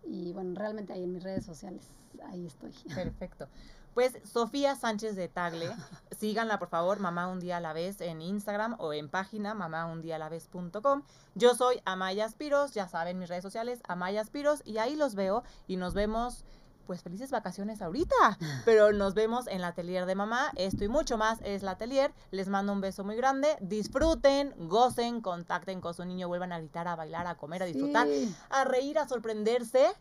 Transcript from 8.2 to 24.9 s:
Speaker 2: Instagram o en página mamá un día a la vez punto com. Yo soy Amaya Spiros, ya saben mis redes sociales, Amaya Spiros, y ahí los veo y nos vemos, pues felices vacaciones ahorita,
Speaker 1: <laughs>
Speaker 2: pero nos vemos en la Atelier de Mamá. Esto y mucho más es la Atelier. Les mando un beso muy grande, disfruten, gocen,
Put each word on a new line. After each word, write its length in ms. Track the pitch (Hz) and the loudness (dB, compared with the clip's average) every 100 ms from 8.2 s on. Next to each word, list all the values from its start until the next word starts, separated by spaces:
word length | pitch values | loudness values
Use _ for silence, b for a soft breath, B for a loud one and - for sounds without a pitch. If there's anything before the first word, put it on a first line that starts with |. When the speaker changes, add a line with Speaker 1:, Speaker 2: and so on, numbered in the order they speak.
Speaker 2:
Instagram 540 | 165 208 202 202 220 233 | -4 -4 -2 -2 -2 -4
o 140 | 160 | -4
en 140 | 151 151 | -4 -4
página 460 | 185 190 214 208 | -4 -4 -6 -6
mamá 320 | 214 170 160 165 | -4 -4 -4 -6
un 160 | 165 | -6
día 140 | 165 160 | -6 -6
a 20 | |
la 100 | 156 | -6
vez 200 | 165 - | -10 -12
punto 340 | 180 175 208 | -10 -8 0
com. 200 | 277 277 b b b 185 | 2 2 b b b 6
Yo 180 | 240 | 6
soy 260 | 233 247 254 | 6 2 2
Amaya 440 | - 185 190 196 220 | -2 -2 -2 -2 -4
Spiros, 440 | - 294 285 285 | -4 0 2 2
ya 160 | 214 185 | -2 -6
saben 300 | 170 170 185 | -4 -4 -6
mis 100 | 175 | -6
redes 140 | 180 | -8
sociales, 380 | 190 226 233 240 - | -6 -6 -6 -8 -8
Amaya 380 | 180 180 208 | -4 -2 -2
Spiros, 380 | 214 285 285 294 | -4 0 2 0
y 140 | - 214 | -2 -2
ahí 180 | 233 302 | -2 2
los 180 | 285 | 0
veo 300 | 196 190 220 B B - | 2 0 0 B B -6
y 80 | 185 | -4
nos 180 | 180 | -2
vemos, 500 | 175 208 226 240 240 b b b - - | 0 0 0 -4 -8 b b b -20 -10
pues 160 | 175 | -10
felices 280 | 180 185 269 | -8 -10 -4
vacaciones 500 | 247 190 175 202 214 | -2 -2 -6 -8 -6
ahorita, 320 | 175 208 370 508 - - | -4 -2 4 8 8 6
Speaker 1:
<laughs> 240 | 160 135 | -4 2
Speaker 2:
pero 280 | 226 220 214 | 8 10 10
nos 200 | 208 196 | 8 2
vemos 320 | 208 220 240 247 | 2 2 0 -2
en 140 | 190 | -4
la 80 | 175 | -4
Atelier 380 | 170 175 180 180 | -4 -4 -2 0
de 80 | |
Mamá. 380 | 190 208 240 285 - | -2 0 0 -2 -2
Esto 280 | 190 - | -2 0
y 40 | 202 | 2
mucho 300 | 277 320 226 | 2 2 2
más 200 | 220 226 | 2 0
es 180 | 196 202 | -4 -4
la 100 | 196 | -4
Atelier. 400 | 185 226 269 285 b b | -6 0 2 2 b b
Les 180 | 190 185 | -4 0
mando 240 | 196 202 | 0 2
un 80 | 202 | 0
beso 240 | 190 190 | -2 -4
muy 100 | 196 220 | -6 2
grande, 400 | 262 269 294 302 | 2 4 2 2
disfruten, 960 | 185 214 202 277 320 311 277 277 285 - 160 | -2 -4 -2 2 4 6 6 6 0 -6 0
gocen, 520 | 208 247 | 4 4